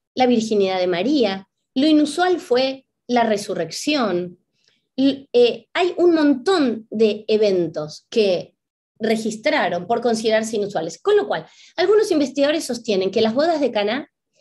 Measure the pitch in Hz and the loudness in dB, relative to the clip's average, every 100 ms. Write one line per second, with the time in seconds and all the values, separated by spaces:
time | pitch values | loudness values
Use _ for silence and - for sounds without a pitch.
0 | _ - 254 240 220 208 190 185 185 175 | _ 0 2 2 0 0 0 0 -2 0
1 | 226 302 208 190 - _ _ 262 311 302 | 0 0 0 -4 -12 _ _ 0 2 4
2 | 294 339 359 349 - 247 269 269 _ _ | 2 0 0 0 0 0 0 -4 _ _
3 | - 247 220 202 202 180 165 - 294 294 | -2 0 2 0 -4 -6 -6 -6 -2 0
4 | 214 175 180 180 _ _ _ _ _ - | 0 -2 -6 -12 _ _ _ _ _ 0
5 | 269 269 - 240 240 226 _ 320 359 - | 0 0 -2 4 4 2 _ -2 -2 2
6 | 349 320 294 254 370 370 262 220 - 214 | 4 4 2 2 2 2 0 -2 -8 0
7 | 220 214 - 214 208 185 160 160 151 - | 0 0 -2 2 2 2 -2 -6 -10 -14
8 | _ 233 202 170 - _ _ _ _ _ | _ 0 0 0 -4 _ _ _ _ _
9 | 220 220 220 220 302 294 185 175 180 233 | -2 -2 -4 -4 -2 0 -2 -4 -2 -2
10 | 240 220 220 220 220 220 202 175 165 - | 0 -2 0 0 -2 -6 -4 -6 -8 -6
11 | 381 415 254 170 - _ - - 359 427 | 0 2 2 -6 -8 _ -16 -4 2 2
12 | 427 311 269 277 277 320 - 240 226 190 | 4 0 0 0 0 0 -4 -8 -2 -2
13 | 190 220 220 240 330 311 262 214 208 262 | 0 0 0 0 0 0 0 -2 -2 -4
14 | 311 _ _ _ | -8 _ _ _